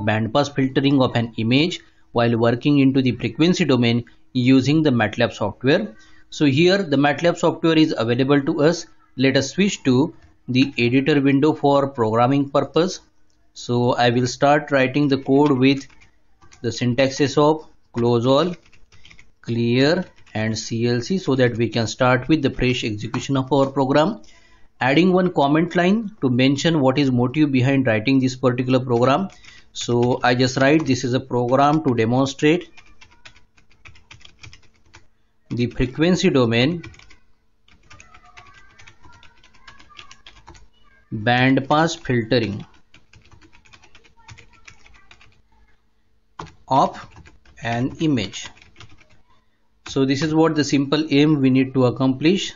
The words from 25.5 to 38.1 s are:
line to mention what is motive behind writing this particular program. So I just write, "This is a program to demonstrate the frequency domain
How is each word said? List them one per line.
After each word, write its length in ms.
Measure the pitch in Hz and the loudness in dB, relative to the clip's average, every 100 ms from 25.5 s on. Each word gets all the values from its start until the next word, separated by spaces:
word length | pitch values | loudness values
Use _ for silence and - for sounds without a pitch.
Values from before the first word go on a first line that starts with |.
| 151 175 180 | 2 0 0
line 360 | 175 214 214 - | 0 0 -4 -4
to 80 | 135 | -2
mention 500 | 123 131 139 170 165 | 2 2 2 0 0
what 200 | 131 131 | 2 2
is 100 | 139 | 0
motive 420 | 123 123 143 147 | 2 0 0 0
behind 360 | 131 127 139 120 | 2 2 2 0
writing 320 | 107 113 135 | 0 0 0
this 160 | 127 127 | 0 0
particular 440 | 131 123 127 127 | -2 0 0 0
program. 500 | 127 117 127 147 196 - - - - | 0 0 2 0 -2 -10 -20 -20 -20
So 460 | - - 120 120 127 | -12 -4 0 0 0
I 120 | 123 123 | 0 0
just 220 | 127 127 | 0 0
write, 280 | 135 160 135 | 2 2 0
"This 180 | 123 | -2
is 120 | 131 123 | -2 -4
a 40 | |
program 600 | - 123 120 131 143 156 151 | -4 -4 0 2 2 2 0
to 100 | 117 | 0
demonstrate 760 | 110 123 135 - 151 175 - - - - - _ - - _ _ _ _ - - - - - - - - - _ _ - - _ _ _ - | 0 0 -2 0 0 0 -2 -18 -20 -20 -20 _ -20 -20 _ _ _ _ -20 -20 -20 -20 -20 -20 -20 -20 -20 _ _ -20 -20 _ _ _ -12
the 160 | 120 120 - | -6 -6 -4
frequency 520 | 131 139 165 180 190 | -4 -2 0 2 2
domain 540 | 143 117 117 131 175 - - - - _ _ _ _ _ _ - - - | 2 2 0 0 -2 -10 -20 -20 -20 _ _ _ _ _ _ -20 -20 -20